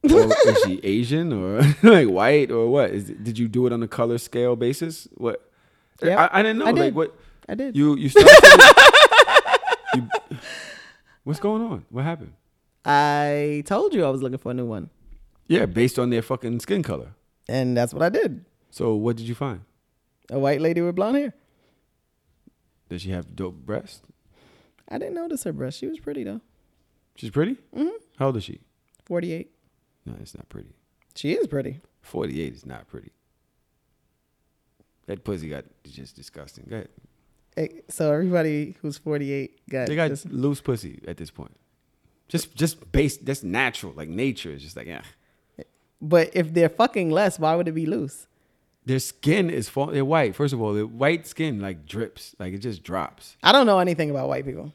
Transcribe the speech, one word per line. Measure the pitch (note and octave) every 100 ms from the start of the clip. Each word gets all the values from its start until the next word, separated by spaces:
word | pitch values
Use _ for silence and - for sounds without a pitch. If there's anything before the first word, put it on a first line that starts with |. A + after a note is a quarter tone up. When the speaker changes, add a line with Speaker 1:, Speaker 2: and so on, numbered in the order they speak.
| D4
Speaker 1:
Or | E4+
is | A4 D#5+ C5 C5
she | A#4 -
Asian | G2 G#2 A#2+ D3+ E3+
or | A2 F#2 G#2 C#3+ C#3+
<laughs> |
like | A3 G3+ A#2+
white | F2+ A2 D3 C3+
or | A#2 A2+
what? | C#3 G#2+
Is | G2+ G2
it, | G#2
did | G#2+ A2
you | A#2
do | A2+ B2+
it |
on | A#2+
a | A2+
color | - A#2 A#2
scale | - A#2+ B2 A#2+
basis? | B2 C#3+ E3 D#3+ - -
What? | A#2 - _ _ _ _ _ _
Speaker 2:
Yep. | E3 G3
Speaker 1:
I, | E3+ F#3
I |
didn't | A3 A3
know. | A3
Speaker 2:
I |
did. | A#3
Speaker 1:
Like | -
what? | G#3 D#3+ - - _ -
Speaker 2:
I |
did. | G#3 C4+ G#3+
Speaker 1:
You, | D3 D3
you | C#3
started | G4+ G4+
Speaker 2:
<laughs> | D5+ C#5+ A4+ C#5 - C#5 C5+ D5 A#4 - C#5+ - A#4+ - B4+ -
Speaker 1:
you, | - A#3+ - - C3 - - - - - _ _ _
what's | - D3+
going | G3+ A3
on? | A#3 B2+ -
What | A#2+
happened? | C#3+ E3 - - _ _ _ _
Speaker 2:
I | - C#3+ D3 D3 D3 D3 D3 D3 C#3+
told | G3+ G4+
you | D4
I | D3+
was | C3
looking | C3 C3
for | -
a |
new | B2+ A#2+
one. | G#2+ E2 _ - - - _ _
Speaker 1:
Yeah, | E3 G2+
based | F2+ B2 -
on | B2
their | A#2
fucking | A2+ B2+ A#2 A#2+
skin | - G3+
color. | - D2+ B1+ - _ _ -
Speaker 2:
And | B2 B2+ B2
that's | A#2+
what | D3
I | E3
did. | A3+ D#4+ C3+ - _ _
Speaker 1:
So | - A#2
what | G#2+ A2+ A#2
did | A2+
you |
find? | A#2 C#3 F#2+ G2 _ _ _ _ _ _
Speaker 2:
A | C3+
white | C#3 D3
lady | D#3+ E3+
with | F3
blonde | F3 G3+ C#4
hair. | C#4 - _ _ _ _ _ _ _ _ _ _ _ _ _ _ _
Speaker 1:
Does | F2
she | F#2+
have | F#2 E2
dope | - F#2+ E2+
breasts? | B1+ G#2 - - _ _ _ _ _ _ _ _ -
Speaker 2:
I | -
didn't | -
notice | F4 E4+ D4
her | -
breasts. | C#3+ C3 C#3+
She | C#4
was | D#4+
pretty | - C#3+
though. | A#2+ A3 _ _ _ _ _ _ _ _
Speaker 1:
She's | A#2
pretty? | C3 F3 C4 _ -
Speaker 2:
Mm-hmm. | D#4 A4 _ _
Speaker 1:
How | C3+
old | A#2+
is |
she? | - - _ _ _ _
Speaker 2:
Forty-eight. | _ F3 E3+ E3 - _ _ _ _ _ -
Speaker 1:
No, | G1+
it's | G1+
not | - -
pretty. | G1+ G1+ _ _ _ _
Speaker 2:
She | - C#3+
is | F#3 G4+
pretty. | C#3+ C#3+ C3+ _ _
Speaker 1:
Forty-eight | - - - C2+ D2+
is | A1+
not | - B1 -
pretty. | A#1+ G1+ _ _ _ _ _ _ _ _ _ _ _ _ _ _ _ _ _ _ _ -
That | G2+
pussy | - F#2+ D#2
got, | C#2+ - _
is | -
just | C2+ C2 -
disgusting. | C#2 - D2 - -
Go | A2+
ahead. | - - _ _ _ _ _ -
Speaker 2:
Hey, | D#3 - -
so | - D#3
everybody | D3 F3+ F3 D#3+ D3+ D3 F#3
who's | D#3 C#3+
forty-eight | - D3 C#3 C#3 C3+ _ -
got | C3+ B2
Speaker 1:
They | D3+
got | D#3+
Speaker 2:
this | C#3 -
Speaker 1:
loose | C3+ C3+ C#3
pussy | - A#2+ E2 - -
at | F2
this | D#2
point. | - B1+ _ _ _ _ _ _ _ _
Just, | E3+ -
just | - D#3+ - -
based, | C3+ D3 -
that's | B2 C#3
natural. | F#2+ G2+ C3 - G2
Like | C#2 D#2
nature | F2 C3+ A#2 F2
is | C#2+
just | D2 -
like, | A#1+
yeah. | D2 - _ _ _ _ - - _ _ _
Speaker 2:
But | D3+ E3+ E3
if | F#3 D#3+
they're | E3 E3
fucking | E3 A#3+ A3 E3+
less, | D#3 G#3 E3+
why | D#3 E3
would | E3+
it |
be | D#3+ D#3+
loose? | E3+ C#3 - - _ _ _ _ _
Speaker 1:
Their | - C3
skin | - - C#3+ F#3+ F3
is | C3 G#2+
fall-, | - C#3+
they're | C#3
white. | C3+ D#3+ B2 F#2
First | D3
of | C3
all, | G#2+
the | G#2 A2
white | A#2 C#3 E3+ -
skin | - D#3+ A2
like | G2 F2 D2+
drips, | G#2+ A2+ - - _
like | F#2
it | G2
just | A#2 F#2+
drops. | D#2 F#2 D2+ _ - _
Speaker 2:
I | -
don't | C4+ B3
know | G3
anything | F3+ E3 D#3
about | C#3 C3+
white | C3 C#3
people. | C#3+ D3+